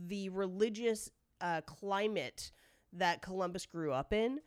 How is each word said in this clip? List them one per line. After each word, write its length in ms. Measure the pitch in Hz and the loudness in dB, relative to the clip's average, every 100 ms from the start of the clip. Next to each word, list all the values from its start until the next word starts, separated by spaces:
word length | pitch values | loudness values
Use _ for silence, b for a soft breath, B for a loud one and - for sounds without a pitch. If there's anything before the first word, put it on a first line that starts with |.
| 175 | -6
the 220 | 202 196 | -4 -2
religious, 840 | 185 190 185 220 214 233 214 - - _ _ | -2 -2 2 2 4 0 0 -4 -16 _ _
uh, 180 | 175 165 - | -2 -2 -2
climate 880 | - 202 196 214 196 123 - - b b b b | -8 -2 2 2 0 -2 -6 -12 b b b b
that 280 | 175 180 156 | 0 2 2
Columbus 440 | 185 190 180 175 - | -2 -2 -2 -2 -8
grew 260 | 165 156 | -4 0
up 220 | 131 143 | 0 2
in 260 | 208 233 277 | 2 2 0